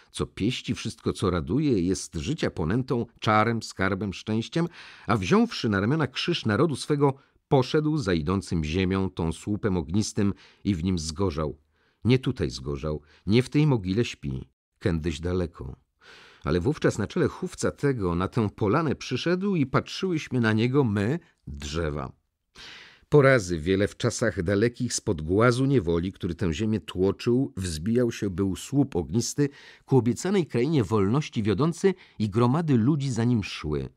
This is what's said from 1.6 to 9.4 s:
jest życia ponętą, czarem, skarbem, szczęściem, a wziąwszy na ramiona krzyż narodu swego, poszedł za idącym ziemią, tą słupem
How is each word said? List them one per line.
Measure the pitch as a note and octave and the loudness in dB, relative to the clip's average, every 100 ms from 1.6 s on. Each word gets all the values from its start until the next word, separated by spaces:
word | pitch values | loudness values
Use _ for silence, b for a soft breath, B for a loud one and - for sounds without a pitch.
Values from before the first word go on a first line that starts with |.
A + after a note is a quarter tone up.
| D3+ G#2+ | 2 2
jest | F2 F#2 - | 2 -2 -4
życia | E2+ D2+ D#3+ G#2 | -6 -4 -2 -4
ponętą, | - D#2+ A#2 C3 A#2+ A#2+ _ | -2 -2 -2 -2 -4 -4 _
czarem, | - G#2+ A2 A#2 | 2 4 4 0
skarbem, | - - F#2+ G2 G#2 | -6 -2 -2 0 -4
szczęściem, | F2 - A2 A2 E3 E3+ B B B - | -6 -4 -4 -2 -4 -4 B B B -2
a | A2 | -2
wziąwszy | F#2 G3 A#3 - A#2+ | 4 2 2 0 0
na | G2+ | 2
ramiona | G#2 D#3+ D3 | 2 0 -2
krzyż | - - E3 A2+ | -2 -2 -2 0
narodu | G#2 D#3+ C3 | 2 2 0
swego, | - D3 C#3+ C3+ b b _ | -2 2 2 0 b b _
poszedł | C#3 B2+ D#3 D3+ D#3 | 2 4 2 0 0
za | G2 | 2
idącym | F2 D2+ F#2+ - F2+ | 0 2 -2 0 -2
ziemią, | D2+ F2 F#2 F#2+ F#2+ | 0 0 2 2 0
tą | - E2 | 0 -2
słupem | D#2+ | -2